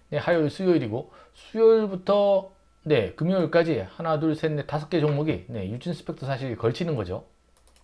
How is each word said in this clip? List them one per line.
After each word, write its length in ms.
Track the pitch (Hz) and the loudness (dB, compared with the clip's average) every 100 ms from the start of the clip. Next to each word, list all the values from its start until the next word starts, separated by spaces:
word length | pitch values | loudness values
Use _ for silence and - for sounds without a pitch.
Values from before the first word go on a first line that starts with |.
| _ | _
네, 80 | 147 | -4
화요일, 320 | - 170 151 | 2 2 2
수요일이고, 600 | - 185 165 120 107 - - - | 0 2 2 0 -6 -8 -18 -20
수요일부터, 1160 | - - 220 226 226 214 185 185 202 202 196 196 - _ _ | -20 -8 4 6 6 2 -2 0 2 4 2 0 -12 _ _
네, 280 | 156 139 92 | 0 2 0
금요일까지 640 | - 160 190 160 170 165 135 | -2 0 2 2 2 2 -2
하나, 400 | 92 - 170 156 | -4 -6 -4 0
둘, 160 | 160 151 | 0 -2
셋, 160 | 160 | -2
넷, 160 | 147 143 | -4 -4
다섯 200 | 151 151 | -6 -2
개 120 | 175 | 0
종목이, 460 | 151 143 156 98 - | 0 0 -2 -4 -6
네, 200 | 117 95 | -8 -6
유진 240 | 120 170 | -6 -8
스펙도 340 | 180 - 160 135 | -8 -10 -10 -6
사실 300 | 131 131 113 | -6 -6 -2
걸치는 380 | 117 - 165 | -2 -2 -2
거죠. 300 | 123 92 98 - _ _ _ _ _ | -4 -4 -8 -12 _ _ _ _ _